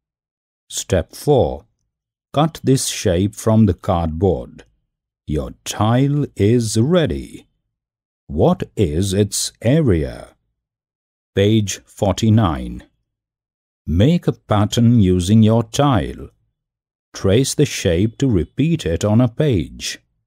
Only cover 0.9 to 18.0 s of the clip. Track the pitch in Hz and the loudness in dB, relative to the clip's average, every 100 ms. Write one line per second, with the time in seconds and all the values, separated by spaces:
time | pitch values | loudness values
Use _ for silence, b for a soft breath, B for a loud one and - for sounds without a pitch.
0.9 | 90 - - 147 135 73 65 - _ _ | -4 -4 -6 0 2 0 -4 -14 _ _
1.9 | _ _ _ _ 139 160 - 131 135 - | _ _ _ _ -2 -2 -2 0 0 -2
2.9 | - 98 87 104 - 113 110 104 - - | -4 -2 0 -2 -2 0 4 2 0 -2
3.9 | 85 82 80 98 67 60 - - _ _ | -2 -2 0 0 -2 -6 -20 -20 _ _
4.9 | _ _ _ - 76 65 - - - 107 | _ _ _ -8 -6 -6 -12 -12 -4 0
5.9 | 123 139 143 135 - 101 123 110 110 135 | 0 0 -2 -4 -2 0 2 0 -2 0
6.9 | 180 131 69 - - _ _ _ _ _ | 0 0 -4 -10 -18 _ _ _ _ _
7.9 | _ _ _ - 73 143 180 - - 82 | _ _ _ -8 0 0 0 -4 -2 -2
8.9 | 78 98 95 104 - - - 113 156 135 | 0 -2 0 -2 -4 -8 -4 0 2 2
9.9 | 85 65 60 - _ _ _ _ _ _ | 0 -2 -10 -20 _ _ _ _ _ _
10.9 | _ _ _ _ - 101 110 101 - _ | _ _ _ _ 0 2 2 0 -8 _
11.9 | - 101 - 113 107 92 67 62 62 - | -4 -2 0 2 2 2 -2 -8 -12 -18
12.9 | _ _ _ _ _ _ _ _ _ - | _ _ _ _ _ _ _ _ _ -4
13.9 | 82 131 170 - - - 104 104 120 117 | 2 2 2 -2 -6 -2 0 0 2 4
14.9 | 120 92 92 87 110 107 113 113 - 143 | 4 4 2 4 4 6 2 0 -2 0
15.9 | 107 64 - 71 _ _ _ _ _ _ | 0 -4 -10 -18 _ _ _ _ _ _
16.9 | _ _ - 98 117 139 - 143 - 95 | _ _ -4 0 2 0 0 -2 -2 -2
17.9 | 85 | 0